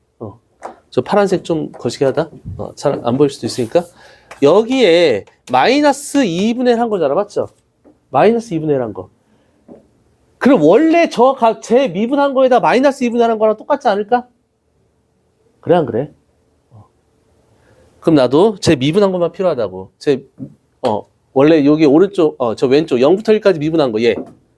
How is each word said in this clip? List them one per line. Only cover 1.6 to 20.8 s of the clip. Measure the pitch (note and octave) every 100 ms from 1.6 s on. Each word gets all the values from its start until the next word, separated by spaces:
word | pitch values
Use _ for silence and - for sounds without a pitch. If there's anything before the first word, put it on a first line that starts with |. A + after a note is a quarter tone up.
| -
거시기 | - A#2+ -
하다. | C3+ B2+ E3+ D3 - G2
어, | F#2+ -
잘 | D3 C#3
안 | A#2+ C3
보일 | C#3+
수도 | - A2+
있으니까. | - A2+ F3 E3+ _ - _ _ -
여기에 | C#3 F#3+ A#3 C4 G3+ E3 D#3+ G2+ - _ -
마이너스 | B2+ E3+ C#4+ D4 C4+ - C#4 A3
이분의 | E3 A3 A#3+ B3 A#3
일 |
한 | A#3+
거잖아. | G3+ C#3+ D#3+
맞죠? | G3+ D3+ G#2+ _ _ _ _ _ _
마이너스 | C3+ G3 A#3 A3+
이분의 | E3 D#3 C#3
일 |
한 | A2+
거. | F#2+ F#2 _ _ _ _ _ _ - _ _ _ _ _ _
그럼 | A#3+ B3
원래 | D3+ A3+ D#4+ E4+ E4
저 | - B3+
가-, | C4 A3+ A3+
제 | - A#3+ C4
미분한 | E3+ A#3 C#4+ C#4+
거에다 | C4 C4 A#3+
마이너스 | E3 G#3+ C#4+ C4+
이 | A#3+
분의 | A#3+ A#3
일 |
한 | A3
거랑 | A3 G#3+
똑같지 | - C#4+ A#3+
않을까? | G3+ G#3 B3 - _ _ _ _ _ _ _ _ _ _ _ _ _
그래, | - F3
안 | C3
그래? | G#2+ D3+ _ _ _ _ _ _
어. | A2 _ _ _ _ _ _ _ _ _ _ _ _
그럼 | F3 D3+
나도 | B2 C#3+ A3 F#3+
제 | - C#3+
미분한 | C#3 F#3 G3
것만 | F#3 E3+
필요하다고. | F3 F3+ C3 G2+ F#2 F#2 _
제, | D3+ C3 - _ - _ _ _